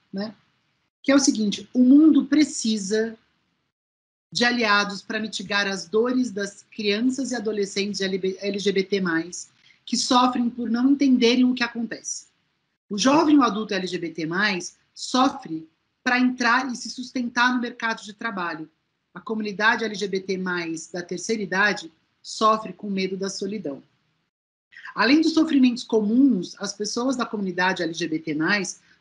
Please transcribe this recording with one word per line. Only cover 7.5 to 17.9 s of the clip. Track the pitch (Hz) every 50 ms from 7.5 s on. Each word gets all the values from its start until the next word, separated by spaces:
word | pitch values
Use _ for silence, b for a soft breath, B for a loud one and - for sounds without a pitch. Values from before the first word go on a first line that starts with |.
| 208 202 196 190 - 202 196 208 196 185
L | 196 185 190 185 185 190 190 - 202 202 196 202
G | 185 202
B | 185 196 190
T | - 202 196
mais, | 190 175 160 165 170 180 - - - _ b b b b b b b
que | - 240
sofrem | - - - 254 247 254 254 - 240 240 233
por | - 240 240 214
não | 226 240 247 277
entenderem | 285 277 285 269 254 - 233 226 247 247 254
o | 247 247
que | - 240
acontece. | 226 - 233 233 202 156 - - - - - - _ _ _ _ _ _ _ _ _ _ _ _ -
O | 208
jovem | 202 208 262 285 320 330 302 302
e | 285
o | 247
adulto | 226 190 214 214 208 202
L | 185 185
G | 175 180
B | 175 170 160
T | - - 160
mais | 156 170 190 208 208 190 175 165 - - _ _ _ -
sofre | - - - - 254 262 285 - - - - 330 320 - - _ _ _ _ _ _ -
pra | 254 247 247
entrar | 254 254 254 - 240 233 240 262 277 269
e | 233
se | - - 220
sustentar | - - 240 - - 262 240 233 - 240 240 254 247
no | 247
mercado | 233 233 240 - 233 226